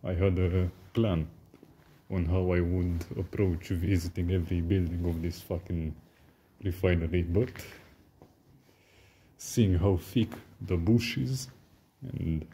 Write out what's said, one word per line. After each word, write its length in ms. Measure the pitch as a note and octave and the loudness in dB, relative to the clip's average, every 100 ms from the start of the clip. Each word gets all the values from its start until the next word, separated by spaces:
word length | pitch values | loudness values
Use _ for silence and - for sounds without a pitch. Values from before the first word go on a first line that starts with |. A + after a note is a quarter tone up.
I 100 | - | -2
had 240 | F2+ F#2+ F#2 | 2 2 4
a 320 | F#2 F#2 F2+ - - | 2 2 0 -4 -6
plan 360 | - A2+ F2 D#2 - - - - - - - _ | 0 2 2 -2 -8 -20 -20 -20 -20 -20 -20 _
on 160 | G2 E2+ | -2 0
how 260 | F#2 F2+ | 2 2
I 80 | F2+ | 2
would 440 | F2 F2+ F2+ E2+ - - | 2 2 0 -2 -4 -8
approach 500 | E2+ - G2 E2 - | -6 0 0 0 -2
visiting 600 | F#2 E2+ F#2+ E2+ F2 F2 | -2 2 0 0 -4 0
every 300 | F#2 E2+ F2+ | 0 0 -2
building 440 | E2 F#2+ F2 E2+ | 2 2 2 -2
of 160 | F2 E2 | -2 -2
this 180 | E2+ E2 | -4 -6
fucking 540 | - F2+ - E2+ D#2+ D#2 - _ - _ _ _ | -6 -6 -4 -4 -4 -8 -16 _ -20 _ _ _
refinery, 600 | G2 F2 F#2+ F2 D#2+ F2 | -6 0 2 2 2 0
but 280 | E2+ F2 A#2+ - - - - - - _ - _ _ - _ _ _ - - _ _ _ | 2 2 0 -4 -16 -18 -20 -20 -20 _ -20 _ _ -20 _ _ _ -20 -20 _ _ _
seeing 380 | - - G#2 | -6 2 4
how 220 | F2+ F#2+ F#2 | 4 4 2
thick 320 | - B2+ A2 - - - | 0 0 0 -4 -18 -16
the 160 | - F#2 | -4 -2
bush 420 | E2 A#2 - - | 4 4 2 -4
is 300 | B2+ C3 - - - _ _ _ | -4 -4 -8 -16 -20 _ _ _
and 440 | C3+ - E2+ D#2+ D#2 | -10 -6 -2 -2 -4